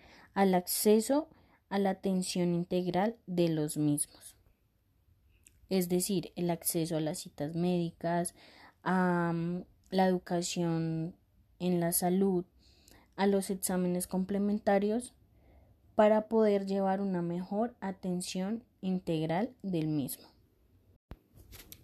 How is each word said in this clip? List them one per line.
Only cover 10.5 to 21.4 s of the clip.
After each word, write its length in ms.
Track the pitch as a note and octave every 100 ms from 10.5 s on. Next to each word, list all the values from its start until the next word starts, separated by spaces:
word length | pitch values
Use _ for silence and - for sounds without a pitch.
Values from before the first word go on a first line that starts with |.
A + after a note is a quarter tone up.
| F3+ E3+ E3 E3 D#3+ D#3+ - _ _ _ -
en 220 | F3+ F3
la 100 | E3+
salud, 540 | E3+ F3+ F#3 G3 F3+ F3+ _ _ _ - - _ -
a 100 | G3+
los 220 | G3 F#3+
exámenes 580 | F#3 - F#3 F3+ F3+ F3+
complementarios 1080 | F#3 F#3 G3+ G3+ G#3 - G3 G#3 A3+ B3 _ _ _ _ - - _ _ -
para 340 | G#3+ G#3+ G#3+
poder 360 | A3+ G#3+ G3+ G3
llevar 360 | G3 G3 F#3+
una 200 | G3+ F3+
mejor 540 | E3+ F3 F#3 G3+ A#3+ -
atención 840 | G3 F#3+ F#3+ F3+ F3+ F#3 F#3+ A3+ - -
integral 760 | F#3+ F#3 F3+ D#3+ D#3+ E3 A3 -
del 280 | G3 E3+ D#3
mismo. 380 | D3+ B2+ - - _ _ _ _ _ _ _ - - _ -